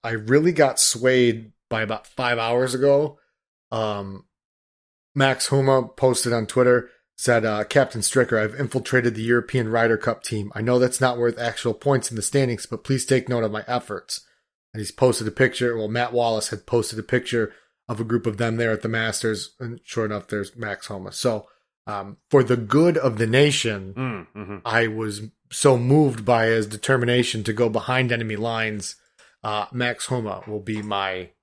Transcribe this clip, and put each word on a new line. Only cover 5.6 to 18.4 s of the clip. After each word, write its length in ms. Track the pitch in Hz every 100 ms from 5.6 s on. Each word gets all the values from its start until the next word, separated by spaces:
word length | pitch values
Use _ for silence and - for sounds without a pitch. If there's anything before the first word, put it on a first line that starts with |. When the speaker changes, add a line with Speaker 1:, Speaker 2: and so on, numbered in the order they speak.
| 135 131 -
Speaker 1:
posted 440 | - 131 120 120
on 140 | 117 107
Twitter, 440 | 127 123 123 120 _ _ -
said, 280 | - 117
uh, 200 | 110 107
"Captain 360 | - 143 127 110
Stricker, 380 | - 131 120 113
I've 200 | 107 127
infiltrated 560 | 131 127 - 127 120
the 80 | 110
European 460 | 113 120 117 131 110
Ryder 280 | 113 117 107
Cup 260 | 120 113
team. 280 | - 107 101
I 60 | 107
know 180 | 113 123
that's 220 | 123 -
not 180 | 131 120
worth 200 | 120 117
actual 360 | 117 - 120
points 360 | - 143 135 -
in 60 | 113
the 60 |
standings, 440 | - 139 127 110 -
but 180 | 113
please 200 | - 131 -
take 220 | 131 123
note 160 | 120
of 80 | 110
my 120 | 107 113
efforts." 600 | 123 - 98 - - - _ _ _ _
And 80 | 107
he's 100 | 101
posted 380 | - 127 113 107
a 40 |
picture. 440 | - 127 - 123 117
Well, 120 | 107
Matt 240 | 117 120
Wallace 360 | 120 117 110 -
had 180 | 101 -
posted 320 | 120 - 110
a 40 |
picture 480 | - 127 - 117 107 - _ _ -
of 120 | 110
a 40 |
group 220 | 113 120 113
of 120 |
them 180 | 104